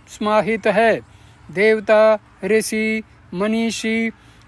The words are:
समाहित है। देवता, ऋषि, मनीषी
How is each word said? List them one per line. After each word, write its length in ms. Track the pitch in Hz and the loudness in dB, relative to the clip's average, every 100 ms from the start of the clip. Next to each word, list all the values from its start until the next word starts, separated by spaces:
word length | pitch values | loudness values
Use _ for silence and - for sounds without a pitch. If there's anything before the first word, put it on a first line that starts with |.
| - | -20
समाहित 580 | - 214 214 208 226 214 | -8 -2 0 0 -2 0
है। 340 | 196 226 151 - - - _ - | 2 2 0 -4 -20 -20 _ -12
देवता, 680 | 160 220 220 202 214 220 214 _ - | -2 2 2 2 4 4 2 _ -10
ऋषि, 580 | 196 220 - 220 220 220 - _ - | -2 -2 0 -4 -2 -4 -6 _ -12
मनीषी 760 | 180 214 226 226 - 220 226 226 - - _ | -6 -2 -2 -2 -4 -4 -2 -4 -6 -20 _